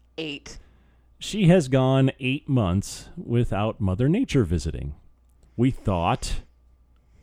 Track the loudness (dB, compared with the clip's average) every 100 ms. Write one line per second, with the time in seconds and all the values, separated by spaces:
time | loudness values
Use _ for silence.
0 | _ -12 -10 -10 -14 -20 -20 _ _ _
1 | _ _ -8 2 6 6 4 2 4 4
2 | 2 0 -6 -6 -2 0 2 0 -4 -14
3 | -16 -14 -2 0 0 0 -2 -2 -2 2
4 | 2 2 2 0 2 0 -2 -8 -10 -12
5 | -20 _ _ _ _ 0 0 0 -2 0
6 | 0 0 -4 -6 -8 _ _ _ _ _
7 | _ _